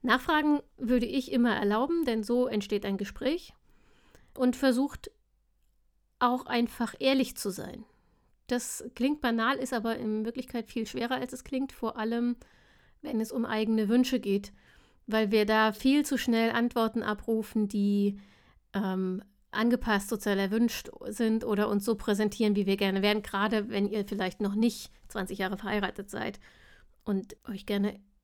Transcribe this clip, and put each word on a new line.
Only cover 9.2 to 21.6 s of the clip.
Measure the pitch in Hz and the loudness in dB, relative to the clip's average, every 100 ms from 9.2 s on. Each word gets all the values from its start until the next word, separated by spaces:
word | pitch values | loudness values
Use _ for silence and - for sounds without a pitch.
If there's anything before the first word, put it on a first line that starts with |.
banal, | 247 233 226 269 | 0 0 0 0
ist | 254 | -2
aber | 240 226 226 | -2 -2 -2
in | 214 214 220 | -2 -2 -4
Wirklichkeit | 247 247 240 226 | -6 -6 -8 -6
viel | - 220 | -6 -4
schwerer, | 247 240 262 | -4 -4 -4
als | 254 | -6
es | 254 | -10
klingt, | - 262 269 | -6 -6 -6
vor | - 220 - | -6 -6 -4
allem, | 220 233 240 240 - - _ _ _ _ | -4 0 -2 -4 -10 -20 _ _ _ _
wenn | 294 220 | -4 -2
es | 220 | -2
um | - 233 | -2 -2
eigene | 214 220 220 208 | -2 0 2 4
Wünsche | 240 254 254 | 4 4 2
geht, | 202 196 202 - _ - _ _ - | 0 -2 -2 -18 _ -20 _ _ -2
weil | 220 214 | 0 4
wir | 214 214 | 4 4
da | 220 220 | 4 4
viel | 214 269 285 | 4 4 4
zu | 294 262 | 2 0
schnell | - 226 226 | 2 4 4
Antworten | 226 233 233 220 226 | 2 0 2 0 0
abrufen, | 208 208 - 226 214 220 208 | -2 -4 0 -2 0 0 0
die, | 208 202 202 202 202 - _ _ _ _ | 2 2 4 2 0 -12 _ _ _ _
ähm, | 196 196 185 185 185 - _ _ | -4 -2 -2 -2 -4 -10 _ _
angepasst, | - 233 247 240 202 196 | 0 2 2 2 0 0
sozial | 214 - 196 | -4 0 0
erwünscht | 196 214 233 - - - - | 2 2 0 0 -12 -14 -12
sind | 214 226 220 | -2 0 0
oder | 220 208 | 0 0